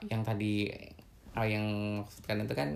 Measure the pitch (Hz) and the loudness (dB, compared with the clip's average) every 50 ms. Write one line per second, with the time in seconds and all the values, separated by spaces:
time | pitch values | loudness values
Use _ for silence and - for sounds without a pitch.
0 | - 208 110 110 110 113 110 101 107 107 104 104 104 - - - - - - - | -4 -2 0 0 2 2 2 2 2 2 4 2 2 0 -2 -6 -10 -14 -16 -18
1 | - - - - - - - 113 113 110 107 107 107 107 104 104 104 104 104 104 | -20 -20 -20 -20 -14 -6 -2 0 2 2 4 2 2 2 2 2 0 0 0 -2
2 | 101 - - - - - 110 104 107 110 120 139 143 143 147 | -4 -6 -10 -10 -4 -2 0 0 0 0 0 0 0 0 -2